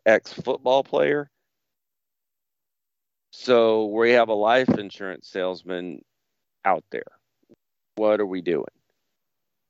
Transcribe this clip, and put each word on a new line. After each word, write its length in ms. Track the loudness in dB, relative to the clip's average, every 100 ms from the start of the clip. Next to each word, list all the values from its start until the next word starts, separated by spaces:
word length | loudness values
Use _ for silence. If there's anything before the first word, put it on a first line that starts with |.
| 2
ex-football 800 | 2 0 -10 -6 -4 0 0
player. 460 | 0 0 0 -2 -6 _ _ _ _ _ _ _ _ _ _ _ _ _ _ _ _ _ _ _ _
So 540 | -12 2 4 4 2 -2
we 260 | 0 4
have 160 | 4 4
a 60 |
life 360 | 2 2 2 2
insurance 580 | 0 -4 -10 -12 -12 -10
salesman 760 | -6 -4 -6 -8 -8 -8 -12 _ _ _ _ _ _
out 200 | -2 -2 _
there. 120 | -12 -12 _ _ _ _ _ _ _ _ -2
What 240 | 2 2
are 60 | 0
we 140 | -4
doing? 240 | -2 -2 -4 _ _ _ _ _ _ _ _ _